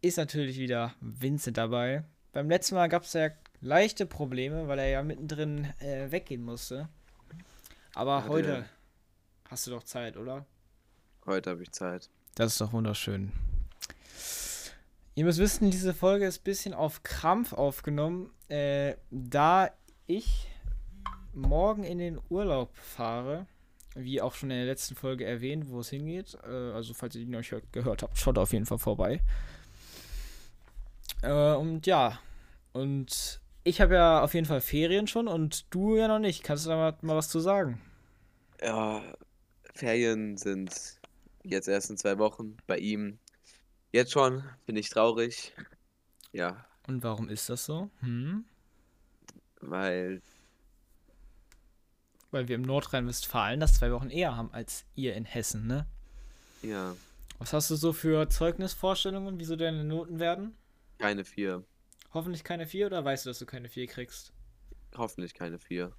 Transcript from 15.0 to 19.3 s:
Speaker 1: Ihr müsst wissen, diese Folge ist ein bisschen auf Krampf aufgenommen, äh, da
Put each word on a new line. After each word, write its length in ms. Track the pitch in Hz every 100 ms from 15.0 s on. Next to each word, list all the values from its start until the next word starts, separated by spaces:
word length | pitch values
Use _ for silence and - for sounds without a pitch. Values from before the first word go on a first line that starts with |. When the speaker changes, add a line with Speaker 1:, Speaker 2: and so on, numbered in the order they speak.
| -
Speaker 1:
Ihr 100 | -
müsst 140 | 165 165
wissen, 320 | 214 - 208
diese 240 | 185 185
Folge 320 | 170 185 202 196
ist 160 | 180
ein 20 |
bisschen 300 | - 196 202
auf 280 | 185 151 -
Krampf 520 | - - 160 202 240
aufgenommen, 760 | - 139 - - 147 156 175 185 - -
äh, 480 | 147 143 143 143 - -
da 600 | - 123